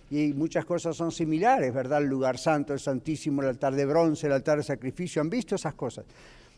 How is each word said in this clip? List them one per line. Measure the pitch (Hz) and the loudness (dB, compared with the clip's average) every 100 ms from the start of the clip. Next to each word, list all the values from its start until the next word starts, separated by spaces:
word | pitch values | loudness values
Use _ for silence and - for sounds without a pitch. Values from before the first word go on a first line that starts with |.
| - | -6
y | 147 151 | 0 0
muchas | 139 160 165 160 | 0 -2 -2 -2
cosas | 175 165 156 | -2 -2 -2
son | 165 | -4
similares, | 160 160 156 220 262 131 | -2 -2 2 4 4 2
¿verdad? | 127 127 147 | -2 0 0
El | 143 | 2
lugar | 135 131 120 | 2 0 0
santo, | 170 151 143 | 0 0 0
el | 139 | -4
santísimo, | - 131 160 151 156 139 | -2 -4 -4 -4 -2 0
el | 135 | 0
altar | 123 139 | 0 0
de | 135 139 | 2 2
bronce, | 156 165 151 151 | 4 4 2 0
el | |
altar | 135 156 151 | 2 2 0
de | |
sacrificio, | 143 139 131 127 180 160 | 0 -4 -6 -6 -4 -2
¿han | 156 | 0
visto | 240 - 196 | -2 -2 -4
esas | 156 - | -4 -6
cosas?". | 127 117 - - - - - | -8 -8 -16 -20 -20 -20 -20